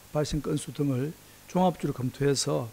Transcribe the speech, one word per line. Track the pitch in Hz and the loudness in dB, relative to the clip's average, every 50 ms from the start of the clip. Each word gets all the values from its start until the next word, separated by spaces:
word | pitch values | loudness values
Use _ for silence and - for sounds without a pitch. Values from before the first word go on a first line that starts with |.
| - - - | -18 -4 -2
발생 | 156 156 - - 156 | -2 0 0 -2 -2
건수 | 135 - - 143 - - 123 | -2 -2 -2 -2 -2 -6 -4
등을 | - 147 143 135 123 131 151 170 - - - - - - - | -2 0 0 2 0 0 -2 -6 -8 -16 -20 -20 -20 -18 -2
종합적으로 | - 180 185 185 160 - - 147 139 | 2 4 4 4 4 2 -2 -2 -2
검토해서 | - 123 127 - - 139 143 139 127 - 143 151 151 127 113 | -2 -2 -4 -2 0 2 2 2 2 0 0 0 -2 -2 -4